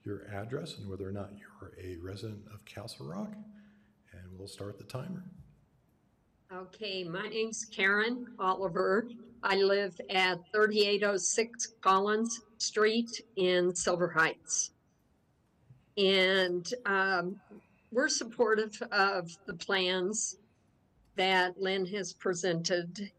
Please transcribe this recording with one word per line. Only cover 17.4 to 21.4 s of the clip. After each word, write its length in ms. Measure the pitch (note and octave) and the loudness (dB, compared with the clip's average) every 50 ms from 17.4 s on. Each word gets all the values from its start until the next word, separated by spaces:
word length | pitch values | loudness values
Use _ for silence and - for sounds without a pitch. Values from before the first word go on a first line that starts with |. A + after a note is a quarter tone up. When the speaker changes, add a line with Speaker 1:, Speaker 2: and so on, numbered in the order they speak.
| - _ G3+ G3+ _ _ _ _ _ _ - | -14 _ -20 -20 _ _ _ _ _ _ -2
Speaker 2:
we're 160 | A3+ C#4+ D#4 | 0 0 2
supportive 720 | - - - A3+ A3+ - A#3+ G#3+ A3 G#3+ A3 G#3+ - - A#3+ A#3 | 0 -2 -4 -6 0 2 4 4 4 2 2 -2 -4 -10 -8 -2
of 400 | G3+ G#3 G3 G3 G3 F#3+ F3 E3 - - - | 2 4 4 4 4 0 -4 -6 -12 -16 -12
the 80 | - F#3+ | -12 -12
plans 840 | E3+ - - G3 F#3+ F#3 F3+ F#3 F#3 F3+ F#3 G#3+ A3 - - - - - _ _ _ _ _ _ _ _ _ _ _ _ _ _ | -12 -4 0 0 2 2 2 2 0 0 0 -2 -2 -4 -4 -6 -10 -18 _ _ _ _ _ _ _ _ _ _ _ _ _ _
that 440 | - F#3 F#3+ F#3+ F#3 | 0 2 4 4 4